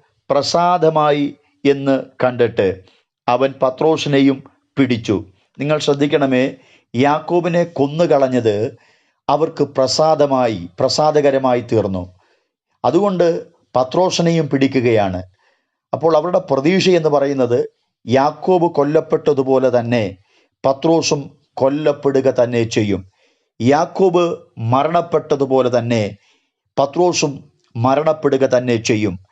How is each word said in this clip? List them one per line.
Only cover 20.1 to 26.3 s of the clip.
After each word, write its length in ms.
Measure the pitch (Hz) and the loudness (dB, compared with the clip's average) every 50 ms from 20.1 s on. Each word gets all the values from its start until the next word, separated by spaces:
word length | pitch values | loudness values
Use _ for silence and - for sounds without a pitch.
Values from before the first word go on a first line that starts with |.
| 90 - _ _ _ _ _ _ _ _ - | -8 -12 _ _ _ _ _ _ _ _ -2
പത്രോസും 580 | 135 135 - - 165 165 160 151 - 160 143 135 - - _ _ _ - | -2 -2 0 0 0 2 2 0 -2 -4 -4 -6 -10 -18 _ _ _ -6
കൊല്ലപ്പെടുക 720 | - 127 135 143 151 151 151 143 147 - 143 135 131 131 135 | -2 0 0 0 0 0 -2 -2 0 0 0 0 2 0 0
തന്നെ 320 | 120 127 120 123 123 117 113 | 2 0 0 0 0 -2 -2
ചെയ്യും. 380 | 113 - 117 107 101 95 90 95 - _ _ _ _ _ _ _ _ _ - | -2 -2 -2 -2 0 -2 -4 -6 -10 _ _ _ _ _ _ _ _ _ -2
യാക്കോബ് 640 | 113 127 139 156 175 170 - - 190 185 175 180 175 170 170 - - _ _ 120 113 | 0 2 2 2 0 -2 -2 0 0 2 2 2 0 0 -4 -8 -14 _ _ -8 -4
മരണപ്പെട്ടതുപോലെ 1040 | 113 123 135 143 160 165 170 170 - 165 151 - - 151 135 139 127 131 131 123 123 | 0 0 0 0 0 0 -2 -2 0 -2 -2 0 -2 -2 -2 0 0 2 2 2 2
തന്നെ 340 | 123 120 113 120 120 113 104 98 101 - _ _ | 0 0 0 0 -2 -2 -2 -4 -6 -12 _ _